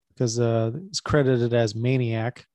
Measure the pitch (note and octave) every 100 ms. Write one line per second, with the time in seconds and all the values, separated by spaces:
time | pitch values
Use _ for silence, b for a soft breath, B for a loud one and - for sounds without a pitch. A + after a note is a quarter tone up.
0 | _ - B2 A#2 A#2 A2+ A2+ C3+ G3 E3+
1 | - D3+ C3 B2 A#2 A#2+ A2+ A2 A#2+ C3
2 | A#2 A2+ A2+ - -